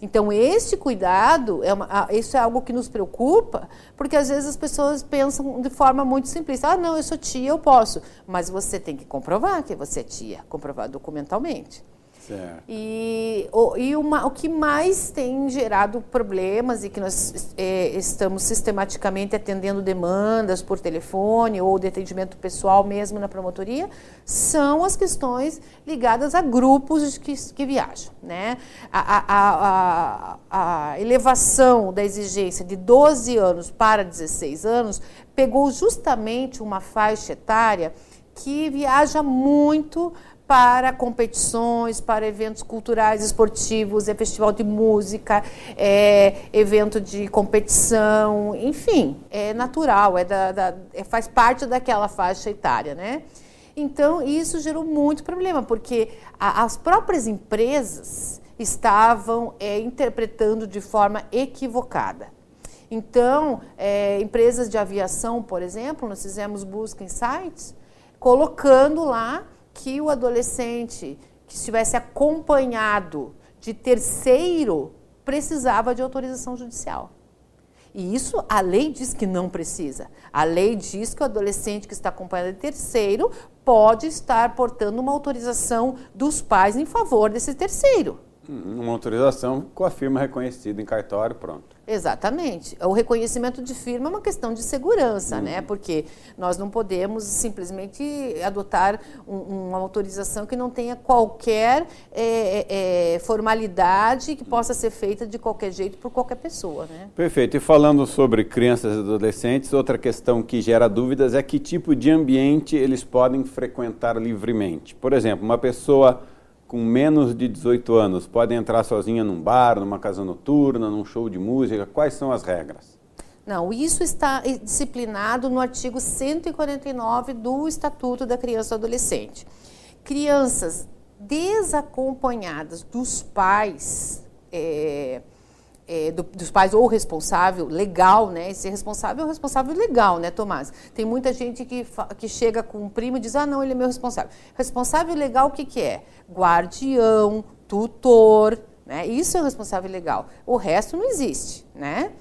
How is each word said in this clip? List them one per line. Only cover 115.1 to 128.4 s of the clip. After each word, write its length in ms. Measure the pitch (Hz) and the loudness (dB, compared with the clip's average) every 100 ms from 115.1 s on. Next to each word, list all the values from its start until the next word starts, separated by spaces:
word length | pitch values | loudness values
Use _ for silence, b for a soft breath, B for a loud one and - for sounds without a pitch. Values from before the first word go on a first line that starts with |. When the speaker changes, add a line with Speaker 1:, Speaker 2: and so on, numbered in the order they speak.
Speaker 2:
exemplo, 320 | 135 110 92 | 2 2 0
uma 140 | 104 117 | 0 0
pessoa 640 | 131 123 - 139 131 123 B B B B - | 0 -2 2 8 8 6 B B B B -10
com 120 | 120 | -4
menos 540 | 113 120 151 151 131 | 0 2 4 4 2
de 140 | 117 127 | 0 -4
dezoito 480 | 101 120 120 - | -2 0 0 4
anos 320 | 117 104 90 - | 4 4 0 -2
pode 260 | 117 117 | 0 2
entrar 300 | 117 110 113 | 0 0 0
sozinha 400 | 107 110 98 113 | 0 -2 0 -2
num 180 | 107 87 | -2 -2
bar, 380 | 82 123 120 107 | 2 4 4 4
numa 220 | 98 98 | -2 -6
casa 240 | 104 92 | -6 -6
noturna, 640 | 95 90 - 147 139 117 110 | -6 -6 0 4 4 2 -2
num 140 | 104 | -4
show 240 | 101 117 113 | -6 -6 -6
de 80 | 90 | -6
música? 480 | 101 131 120 104 98 | -4 -2 0 -2 -4
Quais 280 | - 151 | -2 -2
são 180 | - 135 | -2 -4
as 100 | 120 | -4
regras? 560 | 92 87 73 73 - _ _ B B B - | -4 -6 -6 -16 -20 _ _ B B B -8
Speaker 1:
Não, 260 | 190 175 | -6 -4
isso 300 | 226 320 - | -4 -2 -2
está 380 | 330 - 285 269 | -2 0 0 0
disciplinado 1080 | 262 262 214 - 240 247 226 202 214 247 254 | -4 -6 -6 -6 -4 -6 -8 -4 -2 -2 -2
no 120 | 254 | -2
artigo 400 | 254 254 254 240 | -2 -4 -8 -6
cento 480 | - - 269 320 339 | -6 -4 -4 -4 -6
e 40 | |
quarenta 360 | 302 294 277 285 | -4 -4 -4 -8
e 40 | |
nove 400 | 254 226 240 240 | -6 -2 -2 -4
do 360 | 240 226 269 311 | -6 -4 -4 -4
Estatuto 580 | 302 294 294 254 247 247 | -4 -6 -4 -6 -4 -4
da 100 | |
Criança 380 | 247 | -4